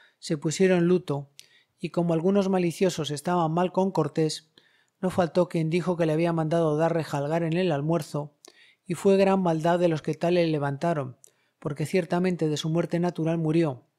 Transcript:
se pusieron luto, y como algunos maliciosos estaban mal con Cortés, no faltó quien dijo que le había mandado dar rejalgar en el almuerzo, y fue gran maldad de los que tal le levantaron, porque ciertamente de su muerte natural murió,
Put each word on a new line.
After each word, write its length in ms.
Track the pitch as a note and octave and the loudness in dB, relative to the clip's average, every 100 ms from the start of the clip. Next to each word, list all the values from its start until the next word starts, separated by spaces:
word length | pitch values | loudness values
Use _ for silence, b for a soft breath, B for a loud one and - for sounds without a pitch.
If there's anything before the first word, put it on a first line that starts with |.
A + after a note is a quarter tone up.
| b b | b b
se 180 | - D#3 | -6 -4
pusieron 480 | D#3+ D3+ F#3+ F3+ E3+ | -2 2 4 4 4
luto, 440 | F3+ F3+ C#3+ C#3+ - B B B _ | 2 0 -6 -6 -18 B B B _
y 100 | E3 | -6
como 240 | F3 E3+ | -2 0
algunos 340 | E3 E3+ G3+ F#3+ | 0 2 2 2
maliciosos 640 | F#3+ F3 D#3+ F#3+ - C#3+ | 0 0 0 0 0 -6
estaban 400 | D3 - F3+ D#3+ | -6 -2 0 0
mal 200 | E3 F3+ | 0 0
con 180 | F#3 F#3+ | 0 0
Cortés, 600 | F3 D3 - D#3 - - b b b b _ | 0 -2 0 -2 -4 -12 b b b b _
no 100 | F#3 | -2
faltó 380 | E3+ E3+ F3+ F3 | 0 0 2 0
quien 220 | E3+ D#3+ | 0 0
dijo 260 | F3 E3+ E3+ | 0 0 0
que 100 | E3 | 0
le 60 | |
había 200 | D#3 E3+ | 2 0
mandado 440 | E3 D#3 E3+ D#3+ D3+ | 0 0 0 2 2
dar 180 | E3 | 0
rejalgar 480 | E3 D3 D3 C#3+ E3 | 0 -2 -4 -2 -2
en 120 | E3 | 0
el 180 | E3 F#3 | 0 0
almuerzo, 640 | C#3+ D3 E3 D3+ D3 D3 _ B B B B - | 0 0 -2 -2 -6 -8 _ B B B B -10
y 80 | |
fue 220 | E3+ G3 G3 | -2 2 4
gran 240 | G3 G3 | 4 4
maldad 380 | F3+ D#3+ E3 F3 | 2 0 0 2
de 100 | F3 | 2
los 140 | D#3 | 0
que 120 | - | -4
tal 200 | C#3+ E3+ | -2 0
le 120 | F3 E3+ | 2 2
levantaron, 680 | D3+ C#3 C#3 E3+ D#3 C3 A#2 b b b _ | 0 -2 -2 -2 -2 -6 -12 b b b _
porque 280 | D#3+ C#3+ D3+ | -8 -6 -2
ciertamente 640 | F#3+ E3+ F3 F#3 F3 D#3 | -2 0 0 0 0 -2
de 80 | D3 | -2
su 120 | D#3+ | 0
muerte 300 | D#3+ E3+ F3 | -2 0 -2
natural 400 | F3 E3+ D#3+ E3+ | -2 -2 -2 -2
murió, 480 | D#3 D#3+ E3 B2 _ | 0 2 0 -4 _